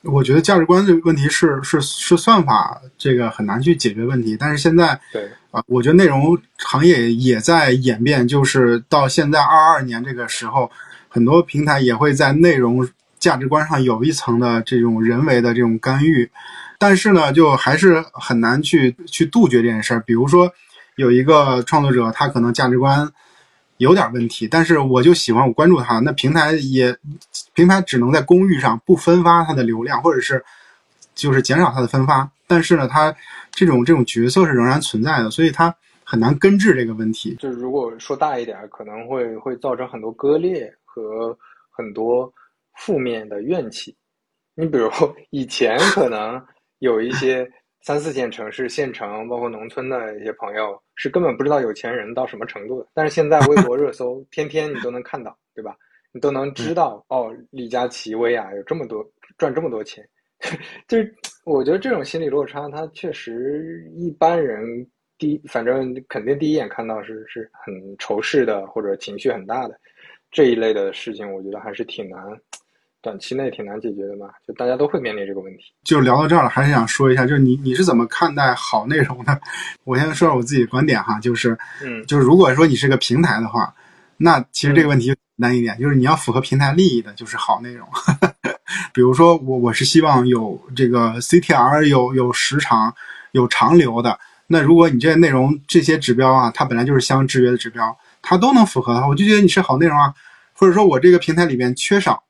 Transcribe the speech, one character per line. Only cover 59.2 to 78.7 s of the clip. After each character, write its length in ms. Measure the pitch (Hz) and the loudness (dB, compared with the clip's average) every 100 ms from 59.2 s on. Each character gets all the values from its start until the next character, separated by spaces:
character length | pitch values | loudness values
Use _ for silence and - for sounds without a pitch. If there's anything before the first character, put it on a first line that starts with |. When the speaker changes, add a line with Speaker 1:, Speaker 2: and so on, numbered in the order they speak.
| _ _ | _ _
Speaker 2:
赚 180 | 151 | -4
这 60 | 131 | -4
么 80 | 160 | -6
多 160 | 113 | -8
钱。 180 | 104 - _ _ _ _ | -12 -18 _ _ _ _
<laughs> 460 | - 160 - - _ | -14 -14 -16 -20 _
就 100 | 226 | -2
是 160 | 220 _ - _ | -2 _ -20 _
我 200 | - 143 | -4 -2
觉 80 | 131 | 0
得 80 | 190 | -2
这 100 | 262 | -2
种 140 | 196 | -6
心 160 | 135 165 | -6 -8
理 80 | 151 | -4
落 180 | 143 135 | -4 -6
差， 220 | 143 147 | -10 -12
它 180 | 147 156 | -12 -14
确 180 | - 180 | -12 -12
实 720 | 139 - 117 131 147 160 170 160 160 | -12 -14 -10 -8 -8 -12 -16 -18 -10
一 120 | 175 | -10
般 320 | 147 160 170 | -2 0 0
人 240 | 143 107 117 120 123 _ _ _ | -4 -6 -10 -14 -16 _ _ _
第-， 180 | 151 151 - | -6 -6 -8
反 140 | 123 | -6
正 280 | 117 135 127 127 - | -4 -4 -6 -10 -12
肯 160 | 123 | -10
定 140 | 110 143 | -6 -4
第 120 | 151 | -2
一 20 | |
眼 160 | 151 104 | -4 -6
看 180 | - 113 | -10 -10
到 160 | 110 | -10
是， 220 | 98 110 110 | -12 -18 -16
是 240 | 120 110 | -16 -18
很 200 | _ - 92 95 98 | _ -18 -18 -18 -18
仇 240 | - 104 | -8 -6
视 240 | - 147 117 | -2 0 0
的， 180 | 101 98 | -4 -6
或 120 | 113 | -8
者 140 | 104 98 | -6 -8
情 200 | - 101 | -10 -6
绪 140 | 131 | -6
很 120 | 110 95 | -6 -8
大 200 | 120 117 | -8 -10
的。 80 | - _ _ - _ _ | -14 _ _ -20 _ _
这 140 | - | 2
一 100 | 135 | 2
类 180 | 113 113 | 2 -2
的 200 | 104 98 | -2 -4
事 200 | 95 - | -8 -14
情， 160 | 107 101 | -14 -14
我 80 | 95 | -12
觉 80 | 95 | -14
得 80 | 101 | -14
还 160 | 107 | -14
是 100 | 101 | -12
挺 240 | 110 - 95 | -12 -12 -16
难， 120 | 92 98 110 _ - _ _ _ _ | -16 -20 -20 _ -20 _ _ _ _
短 160 | 117 98 | -14 -14
期 160 | - | -10
内 160 | 127 131 | -8 -8
挺 140 | - | -10
难 160 | 104 107 | -14 -10
解 120 | 113 | -10
决 140 | 101 98 | -10 -12
的 100 | 101 | -14
吧， 100 | 101 _ - | -18 _ -20
就 80 | |
大 100 | 104 | -8
家 120 | 123 127 | -6 -2
都 100 | 147 | -2
会 140 | 175 | -2
面 160 | 120 104 | -6 -10
临 100 | 98 | -10
这 80 | |
个 60 | 98 | -12
问 120 | 95 95 | -14 -20
题。 80 | _ _ | _ _
Speaker 1:
就 160 | - 151 | -2 2
聊 160 | 127 | 4
到 140 | 127 156 | 2 4
这 80 | 170 | 2
儿 80 | |
了， 40 | 127 | 2
还 160 | 127 | 0
是 60 | 143 | 0
想 160 | 139 113 | 0 -2
说 240 | - 135 | 0 2
一 60 | 131 | 2
下， 100 | 127 | 0
就 80 | |
是 60 | 143 | 2
你， 160 | 131 131 | 2 0
你 180 | 135 | -2
是 100 | 127 | 0
怎 120 | 185 120 | 2 2
么 100 | 117 | -2
看 260 | - 165 | -2 -2
待 220 | 147 135 | 0 -2
好 320 | 123 - | -2 -4